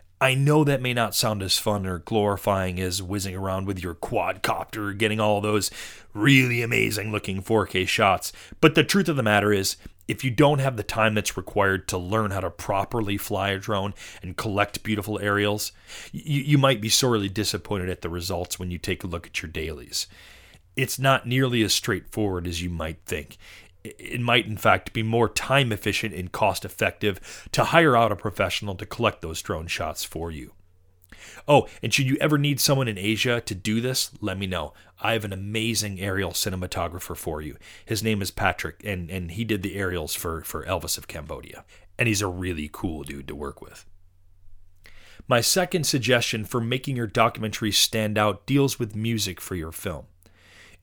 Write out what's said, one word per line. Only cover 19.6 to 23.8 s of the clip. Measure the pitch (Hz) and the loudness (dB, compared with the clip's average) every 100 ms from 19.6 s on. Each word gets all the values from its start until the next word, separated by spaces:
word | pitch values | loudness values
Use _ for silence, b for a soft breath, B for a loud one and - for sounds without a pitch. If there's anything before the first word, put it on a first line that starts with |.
| 80 76 - - - B B B B B _ | -6 -8 -8 -8 -8 B B B B B _
It's | - 127 - | -4 -4 0
not | 135 135 123 | 2 2 2
nearly | 127 131 120 | 2 2 4
as | 101 | 2
straightforward | - - 95 - - 104 92 85 | 2 0 -2 -2 -2 0 0 -4
as | 82 | -4
you | 87 | -4
might | 85 80 80 - | -4 -6 -8 -8
think. | 85 69 - B B B _ | -8 -8 -16 B B B _